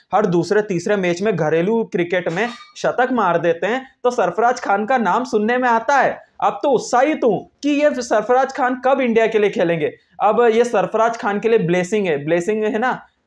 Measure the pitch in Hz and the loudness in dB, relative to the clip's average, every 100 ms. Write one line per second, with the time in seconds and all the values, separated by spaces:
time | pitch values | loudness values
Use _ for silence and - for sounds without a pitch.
0 | _ 190 208 175 165 208 208 170 214 208 | _ 0 2 0 2 0 0 -2 -2 0
1 | 180 175 208 180 156 160 180 226 220 190 | 0 -2 -2 -2 0 0 0 -2 -2 -4
2 | 170 185 180 170 240 233 - - 165 156 | -2 -2 -2 -4 -4 -8 -20 -6 -2 0
3 | 247 247 190 170 170 165 190 254 254 _ | 0 0 0 2 0 0 -2 -4 -6 _
4 | 247 240 180 - 233 - - 202 214 262 | -2 0 0 2 0 0 -2 -2 0 0
5 | 196 208 254 220 214 247 254 226 233 277 | 0 -2 -2 -2 0 0 2 0 2 2
6 | 185 - - - 202 - 294 240 - 247 | 2 -2 -12 -4 -2 0 0 0 0 2
7 | 285 302 254 175 - _ 285 285 294 247 | 2 2 0 0 -4 _ -2 2 2 0
8 | 240 220 214 247 262 277 254 254 254 269 | -2 -2 2 0 0 -2 -2 0 0 2
9 | 247 220 220 220 208 190 170 170 143 - | 2 2 2 2 0 0 0 0 -4 -6
10 | _ - 196 220 240 220 240 214 185 214 | _ -2 2 4 4 4 2 0 0 0
11 | 226 226 226 202 220 226 170 180 180 214 | 0 -2 -4 -2 2 2 2 0 0 -2
12 | 185 143 143 175 175 214 214 214 247 190 | -2 -2 0 0 0 -2 -2 -2 -4 -4
13 | - _ | -10 _